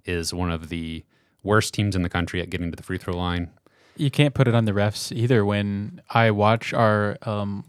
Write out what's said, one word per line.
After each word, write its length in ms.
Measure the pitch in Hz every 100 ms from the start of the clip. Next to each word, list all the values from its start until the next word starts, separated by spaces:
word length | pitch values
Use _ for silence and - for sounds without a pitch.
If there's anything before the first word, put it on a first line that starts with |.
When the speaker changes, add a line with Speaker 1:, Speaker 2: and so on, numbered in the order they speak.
Speaker 1:
is 300 | - 87 82
one 180 | 90 87
of 160 | 82 78
the 380 | 82 80 80 - _ _ _
worst 300 | 95 110 -
teams 220 | - 104 95
in 60 |
the 80 | 87
country 320 | 87 85 87
at 80 | 87
getting 200 | 87 85
to 40 | 80
the 80 |
free 140 | - 90
throw 180 | - 87
line. 360 | 90 87 85 _ _ _ _ -
Speaker 2:
You 160 | 143
can't 220 | - 147
put 160 | 139 123
it 40 |
on 120 | 117 107
the 80 |
refs 420 | 101 104 - - 120
either 300 | 120 120 101
when 560 | 104 101 101 104 180 -
I 220 | 117 113
watch 420 | 104 104 113 -
our, 440 | 120 110 104 104 -
um, 420 | 113 104 101 101